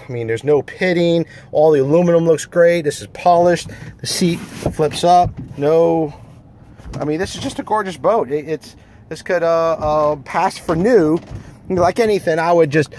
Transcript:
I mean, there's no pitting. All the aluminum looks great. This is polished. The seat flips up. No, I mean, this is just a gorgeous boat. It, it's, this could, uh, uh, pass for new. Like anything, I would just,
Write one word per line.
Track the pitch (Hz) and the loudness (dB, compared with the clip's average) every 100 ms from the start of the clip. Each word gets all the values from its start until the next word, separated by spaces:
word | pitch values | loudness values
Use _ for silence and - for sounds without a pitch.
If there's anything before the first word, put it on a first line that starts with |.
| - | -6
I | |
mean, | 120 113 | -6 -4
there's | 113 | -4
no | 139 147 | 0 0
pitting. | - - 185 170 170 170 156 - - | 0 -4 -2 0 2 0 -2 -10 -4
All | - 156 | 2 4
the | 147 | 4
aluminum | 135 165 175 170 165 | 2 2 4 2 2
looks | 156 - | 0 0
great. | 175 170 170 | 2 4 2
This | 147 - | -2 -6
is | 98 | -10
polished. | - 180 175 175 170 - - - - | -2 2 4 4 0 -4 -16 -18 -12
The | - | -8
seat | - 180 175 | -2 -2 -2
flips | - - - - 151 - | -10 -8 -6 -2 -2 0
up. | 175 180 175 - - 143 | 4 4 2 -4 -14 -4
No, | 147 165 170 165 147 - - - - - - - - - | 0 2 2 0 -4 -8 -20 -20 -20 -20 -20 -20 -12 -8
I | 147 | -4
mean, | 160 | -4
this | 202 175 | -6 -8
is | |
just | 269 - | -8 -8
a | |
gorgeous | - 214 190 151 | -4 -4 -4 -2
boat. | 170 220 123 | 0 0 0
It, | 151 156 | -4 -6
it's, | 156 - - - - - | -8 -10 -20 -20 -20 -16
this | 160 | -10
could, | - 175 | -4 -2
uh, | 165 165 165 | 0 0 0
uh, | 160 151 151 151 147 | -2 -2 0 0 -2
pass | - 170 185 - | -4 -2 -2 -2
for | - 165 | -4 0
new. | 214 226 156 165 - - - - - | 4 4 4 0 -4 -18 -18 -16 -4
Like | 185 175 214 | 0 0 2
anything, | 220 196 175 160 | 0 0 0 0
I | 165 | 2
would | 175 151 | 4 4
just, | 156 143 | 2 -2